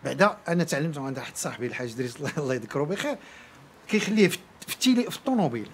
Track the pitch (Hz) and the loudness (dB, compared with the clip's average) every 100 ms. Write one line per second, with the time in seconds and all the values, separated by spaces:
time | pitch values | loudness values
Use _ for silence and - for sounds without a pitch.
0 | 135 131 202 202 - 170 170 147 160 143 | -4 4 2 2 -2 0 2 0 -2 -4
1 | 135 131 - - 151 107 120 117 123 113 | -6 -6 -8 -8 -8 -6 -6 -4 -8 -4
2 | 123 123 143 - 135 127 110 139 147 196 | -6 -4 -6 -4 -2 -2 -2 -4 -2 -2
3 | 294 269 - - - - - - - 214 | -4 -6 -10 -20 -20 -20 -20 -20 0 0
4 | 190 214 185 - - - - - 254 247 | 2 6 6 4 -12 -20 -12 0 4 4
5 | 208 - - 254 160 117 104 | 2 -4 0 2 2 0 -8